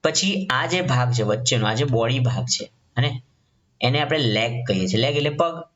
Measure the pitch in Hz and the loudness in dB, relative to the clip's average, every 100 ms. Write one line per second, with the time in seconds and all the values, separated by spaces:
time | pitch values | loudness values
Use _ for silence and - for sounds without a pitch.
0 | 160 156 190 196 - 131 170 180 156 127 | 0 0 -2 -2 -2 -2 0 -2 0 2
1 | 123 - 104 107 - 123 107 110 143 117 | 2 0 0 0 0 0 0 0 0 2
2 | 113 131 120 - 123 - - _ _ - | 0 2 0 0 -2 -4 -6 _ _ -2
3 | 143 123 - _ _ _ _ _ 123 143 | -2 -2 -12 _ _ _ _ _ 0 0
4 | 147 156 120 104 117 120 - 95 92 107 | 0 0 2 0 0 -2 -2 0 2 2
5 | 131 147 147 - 170 165 165 | 2 0 -2 0 -2 -2 -14